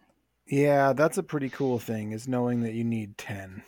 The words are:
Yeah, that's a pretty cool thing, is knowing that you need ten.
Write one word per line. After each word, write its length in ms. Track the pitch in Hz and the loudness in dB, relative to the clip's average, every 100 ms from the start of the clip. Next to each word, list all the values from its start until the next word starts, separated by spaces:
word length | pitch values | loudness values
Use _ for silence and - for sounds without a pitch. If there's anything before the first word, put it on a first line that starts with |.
| _ _ _ _ - | _ _ _ _ -4
Yeah, 460 | 139 143 139 139 | 2 4 6 4
that's 240 | 131 160 196 | 4 2 2
a 60 | |
pretty 260 | 175 151 135 | -4 -2 -4
cool 300 | - 135 120 | -2 0 0
thing, 340 | - 110 107 | -2 -6 -4
is 140 | 110 131 | -6 -2
knowing 340 | 127 120 120 | 0 2 0
that 120 | 117 | 0
you 100 | 113 | -2
need 320 | 117 113 104 - | -2 -2 -4 -10
ten. 460 | - 98 95 98 | -10 -10 -10 -16